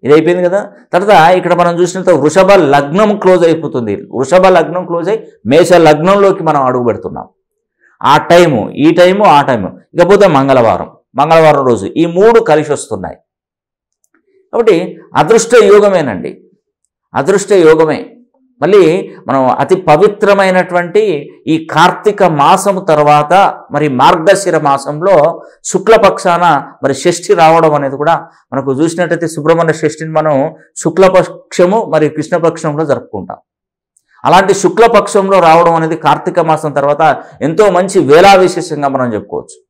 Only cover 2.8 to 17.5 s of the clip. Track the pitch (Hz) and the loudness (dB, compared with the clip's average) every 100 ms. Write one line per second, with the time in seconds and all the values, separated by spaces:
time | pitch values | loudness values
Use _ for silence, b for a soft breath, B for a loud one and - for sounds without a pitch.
2.8 | 139 165 214 208 185 185 170 160 147 123 | 0 -2 0 0 0 2 2 0 -4 -8
3.8 | 113 98 - - 135 180 190 185 - 175 | -6 -8 -8 -8 0 2 4 2 0 -6
4.8 | 175 170 165 220 B B 104 143 175 175 | -8 -8 -6 -6 B B -2 0 4 4
5.8 | 160 151 165 202 196 - 165 147 127 123 | 4 2 0 2 2 0 -2 -2 -2 -2
6.8 | 120 104 90 73 - _ _ _ _ _ | -4 -6 -8 -14 -18 _ _ _ _ _
7.8 | _ _ - 151 151 175 175 127 98 - | _ _ 0 0 2 2 4 0 -6 -2
8.8 | 147 170 180 190 208 147 135 120 92 - | 0 2 2 2 2 2 2 -4 -6 -12
9.8 | _ 139 175 196 202 147 135 131 113 87 | _ -2 2 4 4 2 2 2 2 0
10.8 | 78 _ _ - 147 165 156 143 131 113 | -6 _ _ -4 0 2 4 2 0 -2
11.8 | 98 - 170 170 214 226 - 156 147 139 | -4 -4 -4 2 4 4 2 -2 -2 -8
12.8 | - 98 87 - _ _ _ _ _ _ | -8 -12 -12 -16 _ _ _ _ _ _
13.8 | _ _ _ _ _ _ _ 214 220 170 | _ _ _ _ _ _ _ -4 0 0
14.8 | 180 B B 123 156 226 - 240 202 208 | -2 B B -4 0 0 2 2 6 4
15.8 | 208 185 143 95 - - _ _ _ _ | 4 0 -2 -6 -10 -14 _ _ _ _
16.8 | _ _ _ 117 139 196 190 | _ _ _ -6 -2 -2 0